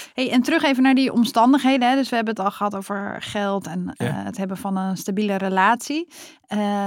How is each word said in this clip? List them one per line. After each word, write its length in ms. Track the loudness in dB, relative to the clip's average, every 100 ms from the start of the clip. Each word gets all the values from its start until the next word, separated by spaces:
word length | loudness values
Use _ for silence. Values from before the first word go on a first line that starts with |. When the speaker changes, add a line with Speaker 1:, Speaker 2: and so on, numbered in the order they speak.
| -12
Speaker 1:
Hey, 160 | -4 0
en 120 | 2
terug 200 | 2 2
even 200 | 2 4
naar 120 | 4
die 180 | 4 2
omstandigheden, 760 | 2 2 4 6 6 4 2 4
hè. 40 | 2
Dus 120 | 0
we 80 | -2
hebben 180 | -2
het 100 | -2
al 60 | -2
gehad 260 | -2 -4 -4
over 400 | -6 -6 -6 -8
geld 480 | -8 -4 -2 -2 -4
en, 280 | -6 -6
Speaker 2:
Ja. 120 | -4 -4
Speaker 1:
eh, 180 | -4
het 120 | -6 -6
hebben 200 | -6 -6
van 200 | -4 -2
een 200 | -2 -4
stabiele 400 | -4 -2 0 0
relatie. 720 | 0 2 4 2 -2 -6 -6 -12 -20 -20 -6
Eh, 400 | -2 -2 -2